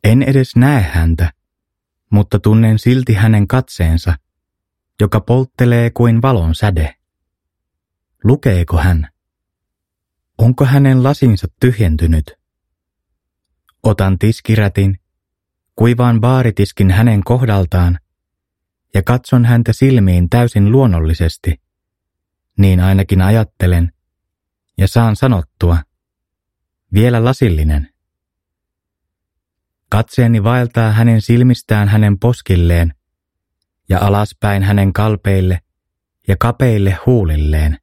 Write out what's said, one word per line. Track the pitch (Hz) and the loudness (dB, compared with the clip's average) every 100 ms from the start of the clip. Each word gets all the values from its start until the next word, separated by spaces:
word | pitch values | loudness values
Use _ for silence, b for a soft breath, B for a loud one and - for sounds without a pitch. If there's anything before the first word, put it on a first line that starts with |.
En | 107 120 | 2 0
edes | 131 135 127 - | 2 0 0 0
näe | 131 143 | 2 0
häntä, | 87 87 82 82 82 _ _ _ _ _ _ _ _ | -2 -2 -2 -2 -4 _ _ _ _ _ _ _ _
mutta | 104 101 104 | -2 0 -2
tunnen | 107 110 113 110 | 2 2 2 0
silti | - 127 123 | 0 -2 0
hänen | 104 110 107 101 | 0 2 2 0
katseensa, | 127 127 - 85 82 - 80 _ _ _ _ _ _ _ _ | -2 -6 -4 -2 -2 -2 -8 _ _ _ _ _ _ _ _
joka | 107 110 | -2 -2
polttelee | - 123 131 - 123 120 117 | -2 -2 -2 -2 0 0 -2
kuin | - 120 117 | 0 0 2
valon | 131 120 82 | 0 0 -2
säde. | 80 104 85 76 - _ _ _ _ _ _ _ _ _ _ _ _ | -2 -2 -2 -4 -8 _ _ _ _ _ _ _ _ _ _ _ _
Lukeeko | 101 139 135 92 85 82 | -2 0 0 -2 0 0
hän? | 85 82 73 _ _ _ _ _ _ _ _ _ _ _ _ - | 0 0 -4 _ _ _ _ _ _ _ _ _ _ _ _ -2
Onko | 113 123 | 0 2
hänen | 135 139 139 131 | 0 2 2 2
lasinsa | 127 147 127 104 - _ | 0 0 0 0 -4 _
tyhjentynyt? | 127 110 95 78 82 80 - - _ _ _ _ _ _ _ _ _ _ _ _ _ _ | -2 0 -2 0 0 -2 -4 -14 _ _ _ _ _ _ _ _ _ _ _ _ _ _
Otan | 113 104 95 92 | -4 0 0 0
tiskirätin, | 107 - - 110 104 98 98 95 _ _ _ _ _ _ _ - | -2 -4 -2 0 0 0 -2 -4 _ _ _ _ _ _ _ -2
kuivaan | 117 120 123 113 | 0 2 0 0
baaritiskin | 117 131 120 - 101 - 95 | 0 0 0 -2 -4 0 0
hänen | 92 117 104 | 2 2 0
kohdaltaan | - 123 123 101 92 90 87 87 _ _ _ _ _ _ _ _ _ | 0 -2 0 0 0 0 0 -2 _ _ _ _ _ _ _ _ _
ja | 98 | -6
katson | 92 123 - 127 | -2 -4 0 0
häntä | 120 120 113 | 2 0 0
silmiin | 113 135 127 95 90 87 | 0 0 2 2 2 0
täysin | 120 120 104 101 | 0 0 0 2
luonnollisesti. | 127 131 85 80 80 82 - - 78 _ _ _ _ _ _ _ _ _ - | 2 2 0 -2 -2 -4 -4 -6 -6 _ _ _ _ _ _ _ _ _ 0
Niin | 98 90 | 2 2
ainakin | 92 95 95 92 | 2 0 0 0
ajattelen, | 92 113 110 _ 90 87 85 _ _ _ _ _ _ _ _ - | 2 0 -2 _ -2 0 -2 _ _ _ _ _ _ _ _ -4
ja | 98 | -2
saan | - 113 107 | 0 0 0
sanottua, | 135 107 - _ 87 85 - _ _ _ _ _ _ _ _ _ _ | 0 -2 -4 _ 0 0 -4 _ _ _ _ _ _ _ _ _ _
vielä | 95 120 120 | 0 0 0
lasillinen. | 117 135 120 80 76 73 71 _ _ _ _ _ _ _ _ _ _ _ _ _ _ _ _ _ _ _ _ | -2 0 -2 0 0 -2 -4 _ _ _ _ _ _ _ _ _ _ _ _ _ _ _ _ _ _ _ _
Katseeni | 104 113 - 120 113 | -4 -2 0 0 2
vaeltaa | 101 123 120 - 113 | 0 0 -2 -2 0
hänen | 110 117 113 | 2 2 2
silmistään | - 120 123 120 - 107 101 | 2 2 2 0 -2 -2 2
hänen | 107 107 98 | 2 2 0
poskilleen | 120 123 - 90 85 85 85 - _ _ _ _ _ _ _ _ _ | -2 -4 -2 0 2 2 0 -6 _ _ _ _ _ _ _ _ _
ja | 95 | -2
alaspäin | 101 101 104 - 107 101 | 0 0 -2 -6 -4 -2
hänen | 98 101 98 | 0 0 0
kalpeille | 95 107 104 - 95 92 90 _ _ _ _ _ _ - | -2 -2 -2 -2 -2 -2 -4 _ _ _ _ _ _ -6
ja | 98 | -2
kapeille | 117 117 131 107 98 92 - | -2 -2 -2 0 -2 -2 0
huulilleen. | 123 87 76 76 78 78 76 | 0 0 -2 -2 0 -2 -4